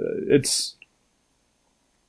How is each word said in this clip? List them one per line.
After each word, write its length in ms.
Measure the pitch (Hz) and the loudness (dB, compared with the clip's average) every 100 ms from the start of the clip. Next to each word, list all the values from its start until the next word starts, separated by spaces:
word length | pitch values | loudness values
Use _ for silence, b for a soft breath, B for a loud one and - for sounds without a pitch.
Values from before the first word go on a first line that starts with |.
| - - - | -4 -4 2
uh, 40 | |
it's, 420 | 147 - - - - - _ _ _ _ _ _ _ _ _ _ _ | 4 4 -4 -4 -10 -20 _ _ _ _ _ _ _ _ _ _ _